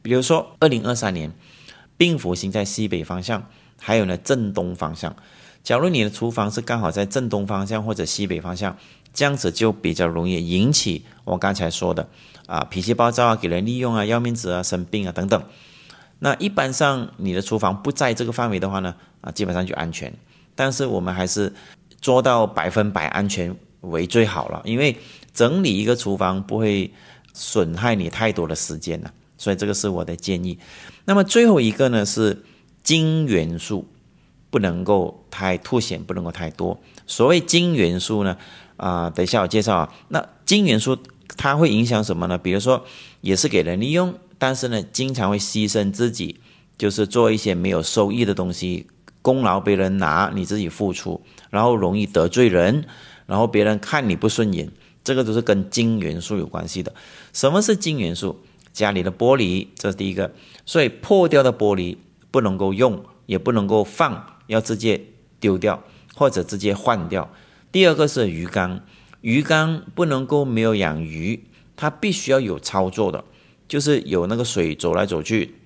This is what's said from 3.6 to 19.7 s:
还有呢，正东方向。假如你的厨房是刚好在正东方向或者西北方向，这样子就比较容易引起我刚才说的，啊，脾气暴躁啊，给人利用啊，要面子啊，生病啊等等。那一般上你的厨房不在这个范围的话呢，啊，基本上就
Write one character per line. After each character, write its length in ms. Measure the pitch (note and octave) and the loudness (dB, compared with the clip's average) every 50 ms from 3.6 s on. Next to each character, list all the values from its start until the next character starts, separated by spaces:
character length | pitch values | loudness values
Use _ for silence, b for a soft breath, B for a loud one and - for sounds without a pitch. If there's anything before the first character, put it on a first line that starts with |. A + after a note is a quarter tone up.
| b b b _ | b b b _
还 180 | - - A2 | -2 0 2
有 80 | A2+ G#2 | 2 2
呢， 120 | F#2 F2+ | 2 -2
正 340 | F2+ - - - B2 A2 G2+ | -4 -2 -2 0 0 0 -2
东 240 | G2 G2+ F2+ F2+ F2+ | -2 -4 -4 -4 -6
方 200 | E2+ E2+ D2+ E2 | -6 -6 -6 -6
向。 200 | - - D#2 - B B B B B B B B B B | -8 -10 -10 -10 B B B B B B B B B B
假 140 | - A#2+ | 0 0
如 100 | B2 D#3+ F#3 | 2 2 2
你 140 | F3 C3 G#2+ | 2 2 0
的 60 | G#2 | 0
厨 220 | G2 - A2+ A#2+ | -2 -4 -4 -4
房 180 | A#2 A2+ G#2 G#2 | -2 -2 -2 -2
是 100 | G#2 A#2+ | -2 -6
刚 200 | A2+ - A#2+ A#2 | -4 -2 -2 0
好 100 | G#2 E2 | 0 -2
在 160 | D#2+ G2+ G2+ | 0 -2 -4
正 240 | G2 - C3+ B2+ A2+ | -2 -2 -4 -2 -2
东 160 | G#2 G2+ G2+ | -2 -4 -2
方 200 | G2 G#2 G2 G2 | -2 -4 -4 -4
向 200 | G2 A2+ A2 G#2+ | -4 -4 -4 -4
或 80 | A2+ G#2+ | -4 -4
者 100 | G2 E2+ | -4 -4
西 220 | D#2 - - G2+ | -6 -4 -4 -4
北 140 | F2+ F2+ E2 | -4 -4 -6
方 160 | D2+ F2 F2+ | -6 -8 -6
向， 180 | F2+ G#2 F#2 - B B B B B B B _ | -4 -4 -6 -6 B B B B B B B _
这 100 | - C#3+ | -2 0
样 140 | C#3+ C#3+ | 0 0
子 120 | C3+ - F2+ | 0 -2 -2
就 200 | E2 - A2 A2+ | 0 2 0 0
比 220 | G2+ - - E2+ E2+ | 0 0 -2 -4 0
较 140 | F#2 F2+ | 0 0
容 200 | E2+ E2 E2+ E2+ | 0 0 -2 -2
易 220 | F#2 F#2 E2+ F2 E2+ | -2 -2 -2 -2 0
引 240 | F2 F#2 G#2 C3+ D3 | 0 2 2 2 2
起 320 | - - G#2+ E2 D#2 B B B B B | 0 0 -2 -4 -6 B B B B B
我 140 | - F2+ | -6 -4
刚 180 | F2+ - G2 G2 | 0 0 -2 0
才 140 | G2+ F2+ E2 | 0 -4 -4
说 240 | - - F#2 F2 E2+ | -4 -2 -2 -2 -2
的， 160 | F#2 - B B B B B B B B | -4 -6 B B B B B B B B
啊， 180 | - F2 D#2+ - - | -8 -6 -6 -6 -4
脾 120 | - F#2 | -6 -6
气 120 | F2+ G#2+ A#2 | -2 -2 2
暴 160 | A#2 A#2+ A#2+ | 2 2 2
躁 180 | A#2 A#2+ A#2+ | 4 2 2
啊， 80 | A#2 A2+ | 2 2
给 120 | A2 - | 0 -2
人 180 | F2 E2+ F2 G2+ | -2 -2 -2 -2
利 120 | A2+ B2 | -2 -4
用 180 | B2 B2+ A#2+ A#2 | -2 -2 -2 0
啊， 80 | A2 G2+ | 0 0
要 160 | G#2+ A#2 A#2 | 0 0 0
面 160 | A#2+ A#2+ A#2 | 0 -2 -4
子 140 | A2+ G#2+ F2+ | -4 -4 -4
啊， 100 | F2 F2+ | -4 -2
生 220 | F2+ - - F2+ F2 | -2 -2 -4 -4 -4
病 240 | - - G#2 G2 | -4 -4 -4 -4
啊 40 | F2+ E2+ | -4 -4
等 120 | - F2+ | -4 0
等。 140 | F#2+ G#2 F#2 - B B B B B B B B B B B B B B _ | 0 0 0 0 B B B B B B B B B B B B B B _
那 160 | - C#3 C#3 | -2 -2 0
一 140 | - F#3 G3+ | 0 -2 -2
般 240 | G3+ - C#3 C3 C3 | -2 -2 -2 -2 0
上 380 | - D#3 C#3+ C3+ B2+ A#2 - - | 0 2 2 2 0 -6 -10 -10
你 140 | - F#2 G2 | -6 -4 -2
的 100 | F2+ F2+ | -2 -2
厨 160 | G2+ - A2 | -2 -2 -2
房 240 | G#2+ G#2+ F#2 G2 G2 | 0 0 0 -2 -2
不 100 | - C#3+ | -4 -6
在 220 | C3+ - D3 B2+ A2+ | -2 0 0 0 0
这 120 | - B2 | -2 -4
个 60 | A#2 | -4
范 180 | A#2 - A#2+ A#2 | -2 -2 -2 -2
围 100 | G2+ F2+ | 0 -2
的 100 | F2+ G2 | -2 -2
话 100 | G2 F#2+ | -4 -4
呢， 160 | F#2 F2+ E2+ b b b b b | -4 -4 -8 b b b b b
啊， 100 | - - | -14 -12
基 140 | - - G#2+ | -4 -4 -2
本 80 | F2+ F2 | -2 -2
上 120 | F2+ F#2 | -2 -2
就 80 | F#2 | -4